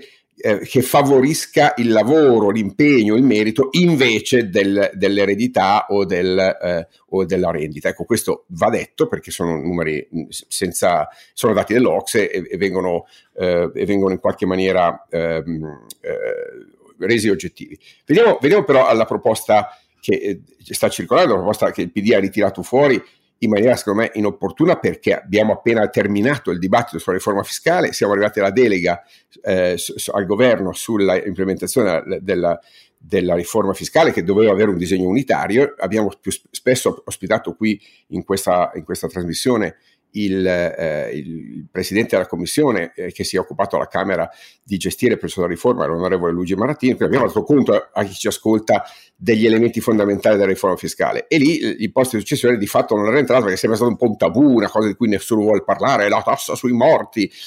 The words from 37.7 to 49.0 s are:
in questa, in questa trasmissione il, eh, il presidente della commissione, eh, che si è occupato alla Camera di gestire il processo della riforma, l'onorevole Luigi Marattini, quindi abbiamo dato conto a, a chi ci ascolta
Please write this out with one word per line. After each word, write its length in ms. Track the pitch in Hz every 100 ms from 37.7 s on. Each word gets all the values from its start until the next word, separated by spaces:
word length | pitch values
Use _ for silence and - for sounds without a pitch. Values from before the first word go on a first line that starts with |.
| 101 _ _ -
in 140 | 92
questa, 460 | - 95 98 90 85 87
in 80 |
questa 240 | 78 90 80
trasmissione 720 | 92 87 80 127 117 90 - _ _ _
il, 320 | 104 101 95 92
eh, 640 | 87 85 80 80 76 60
il 540 | 73 80 80 57 69 78
presidente 460 | 92 92 98 113 95
della 100 | 92
commissione, 640 | 87 87 - 147 101 85 -
eh, 180 | 90
che 100 | -
si 140 | 95 92
è 20 |
occupato 380 | - - 98 78
alla 100 | -
Camera 420 | 92 98 87 82 - - _
di 140 | - 95
gestire 380 | 92 - 120
il 40 | 101
processo 220 | 85 -
della 140 | 87
riforma, 320 | 85 123 120 73
l'onorevole 480 | 85 90 92 87
Luigi 200 | 87 87
Marattini, 420 | 95 123 151 127 -
quindi 200 | 85 127
abbiamo 160 | 107
dato 140 | 107 -
conto 280 | 143 117
a, 160 | 98 -
a 100 | -
chi 100 | 101
ci 140 | 98 104
ascolta 560 | - 110 110 - 104 - -